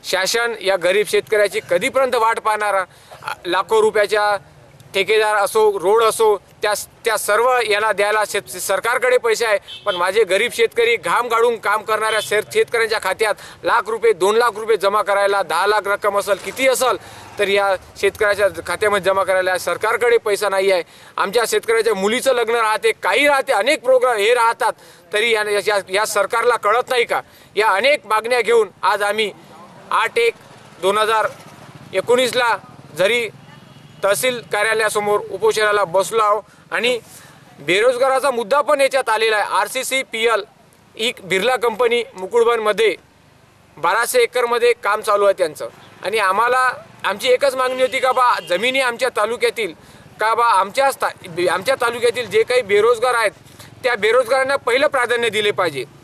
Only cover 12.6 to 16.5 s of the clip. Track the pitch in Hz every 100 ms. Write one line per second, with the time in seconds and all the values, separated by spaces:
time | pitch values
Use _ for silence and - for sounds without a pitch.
12.6 | 220 233 226 214 185 180 214 190 - -
13.6 | 165 220 202 226 226 185 185 220 240 208
14.6 | 220 220 196 208 196 196 202 202 180 160
15.6 | 196 214 196 202 214 202 196 190 190